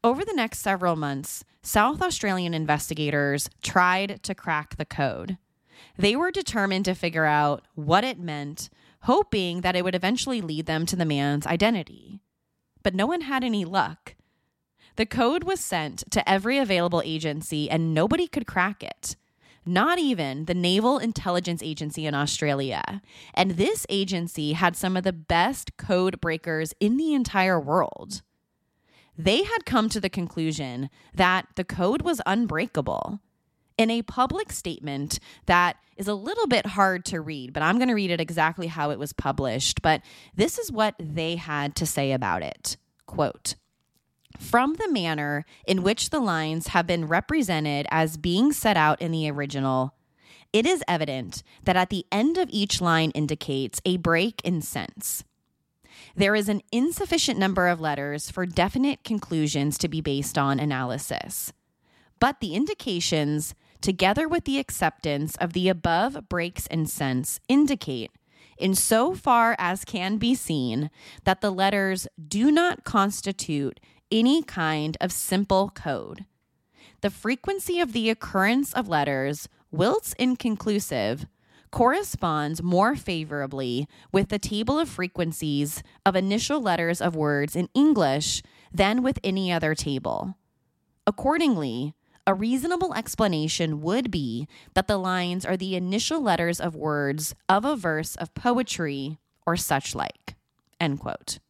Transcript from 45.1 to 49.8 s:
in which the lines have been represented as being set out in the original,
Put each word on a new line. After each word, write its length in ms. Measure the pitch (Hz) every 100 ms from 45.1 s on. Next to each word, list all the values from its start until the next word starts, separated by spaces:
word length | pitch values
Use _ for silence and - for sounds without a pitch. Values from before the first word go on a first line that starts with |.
| 151 147 147 151 - -
in 160 | 185
which 280 | 185 226 -
the 100 | 311
lines 480 | 233 160 156 160 160
have 180 | 180 170
been 200 | 175 156
represented 800 | 170 - 311 214 165 151 143 147
as 260 | 160 160 156
being 360 | 175 175 269
set 240 | 294 226 190
out 240 | 151 151
in 120 | 170
the 180 | 165 151
original, 640 | 143 143 139 135 131